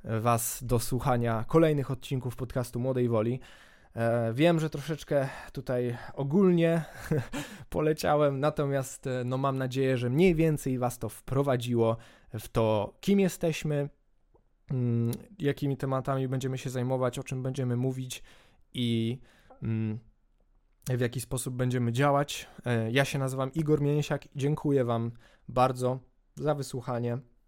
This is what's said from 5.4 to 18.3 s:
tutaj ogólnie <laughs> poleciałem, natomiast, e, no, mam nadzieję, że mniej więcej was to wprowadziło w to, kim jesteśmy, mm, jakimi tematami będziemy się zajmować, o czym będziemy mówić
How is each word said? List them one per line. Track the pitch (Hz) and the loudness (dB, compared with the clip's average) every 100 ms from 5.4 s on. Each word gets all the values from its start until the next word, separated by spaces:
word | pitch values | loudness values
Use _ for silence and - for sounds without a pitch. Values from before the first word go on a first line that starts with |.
| - | -12
tutaj | - 135 123 123 120 - | -12 -4 -2 -2 -4 -10
ogólnie | - 139 170 190 175 165 165 151 - - 151 | -6 2 6 6 6 4 2 -2 -12 -4 -2
<laughs> | - 143 147 202 - | -2 -8 -10 -14 -6
poleciałem, | - 156 160 - 147 147 135 | 0 0 0 2 4 4 2
natomiast, | 147 147 143 139 131 - 135 | 0 0 0 -2 -4 -8 -6
e, | 127 | -4
no, | 123 131 | -2 0
mam | 139 135 | 0 0
nadzieję, | 131 127 131 127 | -2 0 2 2
że | 123 | 2
mniej | 135 185 | 4 4
więcej | 156 160 147 143 127 | 6 2 2 -2 -2
was | 123 - | -2 -2
to | 110 | -10
wprowadziło | - - 131 143 123 120 117 113 113 - - - | -10 -2 0 2 0 0 2 2 2 -6 -20 -12
w | 113 - | -12 -4
to, | - 113 107 101 - | 0 2 2 -2 -4
kim | - 196 | 2 4
jesteśmy, | 185 - 170 156 156 147 143 _ _ _ _ _ _ _ _ | 4 0 -4 -2 -2 -2 -2 _ _ _ _ _ _ _ _
mm, | 131 120 117 117 120 - - | -2 0 2 0 -4 -10 -4
jakimi | 143 139 143 135 | -2 0 -2 -2
tematami | 135 131 127 135 131 | -2 -2 -2 -2 -2
będziemy | 131 131 131 | -2 -4 -6
się | 139 | -6
zajmować, | 127 123 131 127 139 | -4 -2 0 0 -2
o | |
czym | 131 131 | -8 -6
będziemy | 127 131 123 120 | -4 -2 -2 0
mówić | 131 131 127 - - | 0 -4 -8 -10 -14